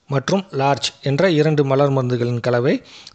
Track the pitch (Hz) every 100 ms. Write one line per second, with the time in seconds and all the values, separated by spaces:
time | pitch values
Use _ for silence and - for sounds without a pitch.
0 | - 139 - 196 185 139 135 139 - -
1 | 139 143 185 151 151 151 139 135 143 135
2 | 123 123 120 120 123 120 127 254 - -
3 | -